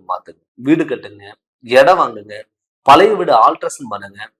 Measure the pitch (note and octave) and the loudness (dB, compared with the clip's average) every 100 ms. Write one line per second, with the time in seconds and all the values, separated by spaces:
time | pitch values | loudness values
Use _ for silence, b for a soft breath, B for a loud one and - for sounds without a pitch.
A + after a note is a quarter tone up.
0 | F#2 F2+ - - _ _ B2+ D#3+ D3 A#2 | -10 -10 -10 -20 _ _ -2 0 0 -8
1 | G2 G2+ G2+ G#2+ _ _ A#2 B2+ F3+ F3+ | -12 -20 -20 -20 _ _ 0 2 4 0
2 | C3 A2 G#2 G#2 - _ _ _ - D#3 | -2 -6 -18 -20 -20 _ _ _ 2 4
3 | G#3 G3+ E3+ A#2+ B2+ E3+ E3+ - B2+ G2+ | 4 0 0 2 2 0 -10 -12 -14 -14
4 | G2 G2+ G#2+ _ | -16 -18 -20 _